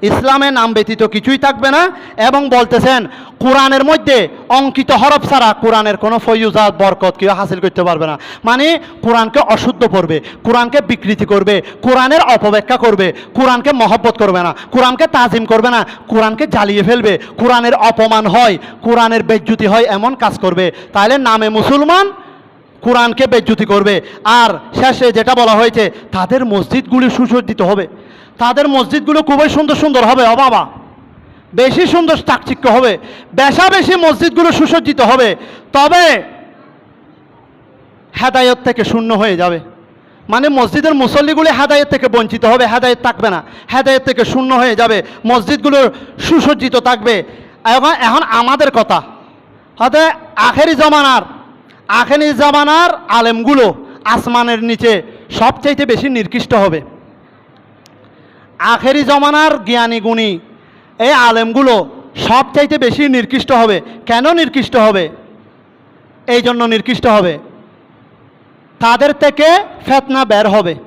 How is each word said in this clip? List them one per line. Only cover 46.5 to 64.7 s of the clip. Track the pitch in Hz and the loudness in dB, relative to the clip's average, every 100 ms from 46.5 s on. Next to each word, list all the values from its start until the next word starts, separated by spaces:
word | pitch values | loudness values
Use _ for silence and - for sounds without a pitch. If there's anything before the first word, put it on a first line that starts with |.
| 294 254 247 | 0 -2 -2
থাকবে। | 240 247 214 214 151 - - - | -2 -2 0 -2 -4 -14 -20 -8
এখন, | 226 247 277 311 240 | 0 2 2 0 0
এখন | 254 | 0
আমাদের | 320 226 240 269 285 | 0 -2 0 0 0
কথা, | 240 208 175 - - - _ _ - _ _ | 0 0 -2 -4 -20 -20 _ _ -20 _ _
হয়তো | 240 302 320 320 - - | 0 2 2 -2 -10 -2
আখেরি | 226 247 311 | -2 2 0
জমানার, | 294 302 294 277 247 - - - - _ - _ | 2 2 2 2 0 -2 -16 -20 -20 _ -20 _
আখেরি | 214 240 294 302 | -2 0 0 0
জমানার | 254 285 294 294 311 349 330 - | 0 2 2 2 2 2 -2 -2
আলেমগুলো | 220 233 226 233 285 220 165 - - | 0 0 0 0 2 2 0 -14 -10
আসমানের | - 233 240 240 240 233 | -4 -2 -2 -2 -2 -2
নিচে | 226 226 233 208 156 - - - | -2 -2 0 0 -4 -20 -12 -2
সবচাইতে | 226 262 285 285 285 | -2 0 -4 -2 -2
বেশি | 226 277 | -2 -2
নিকৃষ্ট | 247 196 247 - | -4 -4 -6 -2
হবে। | 233 196 160 135 - - _ _ _ _ _ _ _ _ _ - _ _ _ _ _ | 0 0 -2 -10 -20 -20 _ _ _ _ _ _ _ _ _ -20 _ _ _ _ _
আখেরি | 180 233 254 285 | -2 0 0 0
জমানার | 262 285 285 294 311 294 | 0 0 2 2 2 0
জ্ঞানী | 190 240 233 233 | -2 -2 -2 -2
গুণী | 220 226 220 175 - - _ _ _ _ | -4 -2 -2 -4 -12 -20 _ _ _ _
এই | 233 294 240 | 0 2 2
আলেমগুলো | 226 226 233 269 226 156 - - - - | 2 0 0 2 2 -2 -12 -20 -10 0
সবচাইতে | 240 262 294 285 302 | 0 2 0 0 0
বেশি | 247 - 285 | -2 0 0
নিকৃষ্ট | 254 226 269 - | 0 -2 -4 0
হবে। | 254 226 190 - - - | 2 2 0 -6 -20 -4
কেন | 233 277 | 0 2
নিকৃষ্ট | 339 302 277 214 | 0 0 -2 -2